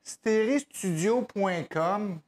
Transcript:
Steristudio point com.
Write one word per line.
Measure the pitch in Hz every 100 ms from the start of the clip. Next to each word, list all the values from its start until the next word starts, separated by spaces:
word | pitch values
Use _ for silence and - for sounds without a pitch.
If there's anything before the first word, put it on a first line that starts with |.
Steristudio | - - 226 220 220 285 - - 190 160 190 247
point | - 202 196 175
com. | - 160 165 202 208 165